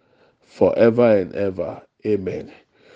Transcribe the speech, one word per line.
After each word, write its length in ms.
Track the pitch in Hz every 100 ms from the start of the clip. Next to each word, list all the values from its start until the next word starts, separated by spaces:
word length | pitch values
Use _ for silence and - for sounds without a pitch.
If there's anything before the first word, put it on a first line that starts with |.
| _ _ _ _
forever 760 | _ - 92 - 117 117 120 104
and 180 | 90
ever. 460 | - 98 92 82 - - _
Amen. 480 | 107 101 92 - - - _ _ _